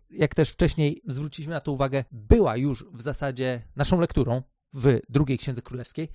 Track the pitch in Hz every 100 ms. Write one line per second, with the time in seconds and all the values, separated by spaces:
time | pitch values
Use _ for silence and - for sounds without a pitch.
0 | _ - 151 - 151 - 170 - 147 160
1 | 226 131 151 - 151 160 - 135 139 135
2 | 127 117 104 233 165 113 143 123 - 117
3 | 123 135 143 127 127 120 - - 139 180
4 | 170 - 117 127 - _ _ 139 127 117
5 | - 123 139 127 - 120 - 123 120 -
6 | 160